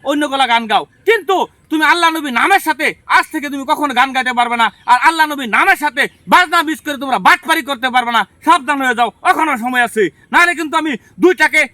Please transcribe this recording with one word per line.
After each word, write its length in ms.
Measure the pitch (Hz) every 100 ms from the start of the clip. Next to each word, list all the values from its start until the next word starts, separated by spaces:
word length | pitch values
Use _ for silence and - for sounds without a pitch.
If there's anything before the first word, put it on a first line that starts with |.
| -
অন্যগুলা 360 | 294 277 269 262
গান 120 | 233 226
গাও, 120 | 202 151 _ -
কিন্তু 280 | 453 294 370 240 _ _
তুমি 120 | 311 302
আল্লাহ 180 | 339 330 320
নবী 120 | 294 233
নামের 240 | 277 392 302
সাথে 200 | 302 285 - - 294
আজ 100 | -
থেকে 140 | 311 285
তুমি 100 | 277 269
কখনো 220 | 302 285 240
গান 100 | 269 262
গাইতে 180 | 254 240
পারবে 180 | 240 233
না। 60 | 220 - -
আর 60 | 247 285
আল্লাহ 180 | 330 311
নবী 140 | 285 254 214
নামের 240 | 349 370
সাথে 200 | 302 277 247 _ -
বাজনা 320 | 302 359 349 311
মিক্স 140 | 311 302
করে 120 | 277
তোমরা 160 | 269 247 247
বাটপারি 360 | 349 - 320 262
করতে 180 | 269 262 247
পারবে 160 | 240 233
না। 40 | 196 _ -
সাবধান 320 | 339 254 285
হয়ে 160 | 262 233
যাও, 100 | 233 _ 339
এখনো 240 | 311 311 262
সময় 200 | 233 254 240
আছে, 160 | 220 185 _ _
নাহলে 220 | 277 349 311
কিন্তু 160 | 320 320
আমি 100 | 311 254 _ -
দুইটাকে 380 | 330 359 311 302 285